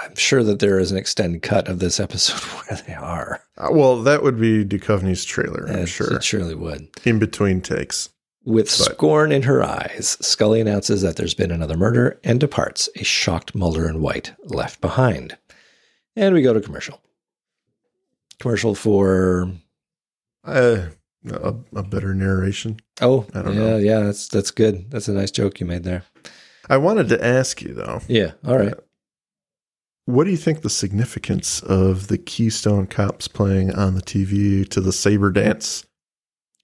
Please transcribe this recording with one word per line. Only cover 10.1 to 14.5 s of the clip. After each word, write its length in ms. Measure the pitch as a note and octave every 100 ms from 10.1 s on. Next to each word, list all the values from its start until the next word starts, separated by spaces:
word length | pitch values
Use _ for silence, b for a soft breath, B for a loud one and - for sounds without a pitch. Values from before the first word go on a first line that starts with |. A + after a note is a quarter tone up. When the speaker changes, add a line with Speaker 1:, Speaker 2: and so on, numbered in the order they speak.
| -
Speaker 1:
Scully 400 | - - G#2+ A2+
announces 420 | A2 G2+ - G#2
that 140 | G2 D#2
there's 180 | F2
been 180 | - E2+
another 260 | E2+ D#2+ D#2+
murder 420 | G2+ A#2+ B2 -
and 160 | - A#2+
departs, 520 | D3 - C2+ - - -
a 80 | -
shocked 500 | - - E2+ - -
Mulder 320 | F2 D#2+ D#2+
and 140 | D#2+
White 320 | C#2+ - - -
left 380 | E3+